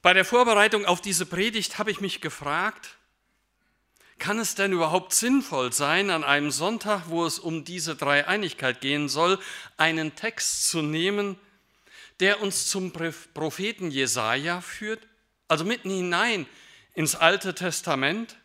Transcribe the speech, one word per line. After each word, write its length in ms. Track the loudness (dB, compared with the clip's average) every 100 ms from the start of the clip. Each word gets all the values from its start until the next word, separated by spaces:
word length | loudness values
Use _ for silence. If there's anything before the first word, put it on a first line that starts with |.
Bei 140 | 6
der 100 | 4
Vorbereitung 600 | 6 4 6 6 6 4 2
auf 160 | 0
diese 240 | 0 -4 -2
Predigt 520 | -2 -2 -2 -6 -4
habe 120 | -4
ich 100 | -2
mich 220 | -4 -4
gefragt, 720 | -8 -8 -4 -2 -2 -4 -18 -20 _ _ _ _ _ _ _ _ _ _ _ _
kann 200 | -4 -2
es 160 | -2
denn 180 | -2 0
überhaupt 400 | 2 2 0 0
sinnvoll 600 | 0 4 2 2 -2 0
sein, 360 | 2 2 2 2
an 160 | 0
einem 260 | 4 2 2
Sonntag, 540 | -2 -2 -2 -2 -2 -2
wo 180 | -2 -2
es 120 | -2
um 260 | -6 -6
diese 300 | -8 -8 -6
Dreieinigkeit 840 | -4 2 2 2 0 -2 -2 -4 -2
gehen 300 | -2 -2 -2
soll, 280 | 0 2 2 -2 -14 -16 _
einen 400 | 0 2 -4 -6
Text 540 | -8 -4 -4 -2 -2
zu 100 | 0
nehmen, 580 | -2 0 0 0 -2 -6 _ _ _ _ _ -20 -20 _
der 200 | 2 2
uns 280 | 0 -2 -2
zum 240 | -2 -4
Pre-, 200 | -4 -6 -6 -14
Propheten 560 | -6 -6 -4 -6 -4 -4
Jesaja 680 | -2 0 2 2 0 0 -4
führt, 440 | -6 -12 -8 -10 -12 _ _ _ _
also 180 | 0 0
mitten 240 | -2 -2
hinein 560 | -4 0 0 0 0 -6 -14 -20 -20 _
ins 200 | -4 -2
Alte 400 | 4 4 4 -2
Testament? 840 | -4 -4 -4 -2 0 0 -2 -8 -16